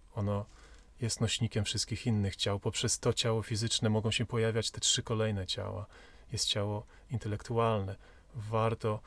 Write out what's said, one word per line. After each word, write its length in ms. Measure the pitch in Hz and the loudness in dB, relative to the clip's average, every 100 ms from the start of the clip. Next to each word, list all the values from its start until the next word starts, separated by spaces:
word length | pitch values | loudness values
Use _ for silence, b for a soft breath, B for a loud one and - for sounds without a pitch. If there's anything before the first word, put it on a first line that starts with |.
| - | -10
Ono 320 | - 101 101 104 B B B B - | -2 0 0 -4 B B B B -6
jest 200 | 113 - | -4 0
nośnikiem 440 | 110 - 113 107 | 0 2 0 0
wszystkich 420 | 101 104 - 104 123 | 0 -2 -2 -2 2
innych 300 | 104 98 - | 2 2 0
ciał. 240 | 104 101 | 0 0
Poprzez 380 | 117 - 120 - | -2 0 0 2
to 140 | 127 | 2
ciało 300 | - 117 113 | 2 2 0
fizyczne 480 | - 107 113 - 110 | 0 -2 0 2 2
mogą 200 | 107 107 | 2 2
się 160 | - 113 | 0 0
pojawiać 440 | 117 113 113 - | 2 2 2 -2
te 100 | - | 0
trzy 220 | - - | 2 2
kolejne 440 | - 110 110 98 92 | 0 0 0 0 -2
ciała. 400 | - 98 101 101 B B B - | -4 -4 -6 -10 B B B -8
Jest 160 | 110 - | -2 0
ciało 380 | 107 101 104 - B - | 0 0 -4 -8 B -8
intelektualne. 840 | 117 110 104 - 117 113 107 98 95 B B B | -6 -2 -4 -2 2 4 2 -2 -8 B B B
Warto, 680 | 123 107 113 113 113 110 107 | -10 -2 2 2 2 0 -2